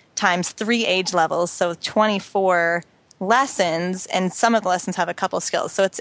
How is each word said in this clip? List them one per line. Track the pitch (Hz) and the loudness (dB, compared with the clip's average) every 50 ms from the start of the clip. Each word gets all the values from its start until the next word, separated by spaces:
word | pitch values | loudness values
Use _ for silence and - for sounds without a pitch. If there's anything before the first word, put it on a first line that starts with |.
| _ _ - | _ _ -6
times | - 208 190 175 180 175 - | -2 0 0 0 0 -2 -4
three | - - 214 220 240 226 220 | -6 -6 -2 0 0 0 2
age | - 185 185 185 - 185 | 0 0 0 -2 0 0
levels, | 175 160 156 156 170 175 175 | 0 0 2 0 -2 -2 -2
so | - - 185 175 170 - | 0 -2 -2 -2 -2 -6
twenty-four | - - - 214 214 214 202 190 - - - 196 190 185 180 170 170 170 170 170 - _ _ _ _ _ - - | -8 -2 0 2 2 2 2 -2 -4 -4 -2 0 2 2 2 2 2 0 0 -2 -4 _ _ _ _ _ -12 -8
lessons, | 190 196 226 262 277 269 - - 185 170 160 165 175 185 185 185 - | 0 2 4 4 2 0 0 0 0 0 2 0 -2 -2 -4 -4 -6
and | - - 185 185 180 | -2 0 0 0 0
some | - - 233 226 226 | 0 2 2 4 4
of | 220 | 4
the | 202 185 | 2 2
lessons | 180 180 - 196 180 | 0 0 0 -4 -2
have | 190 170 175 | -2 -2 -2
a | 170 | -2
couple | - 190 - 190 175 | -4 -4 -2 -2 -2
skills. | - - - - - 165 | -4 -2 -2 -2 -2 -2
So | - - 196 | 0 0 0
it | 185 - - | 0 0 -4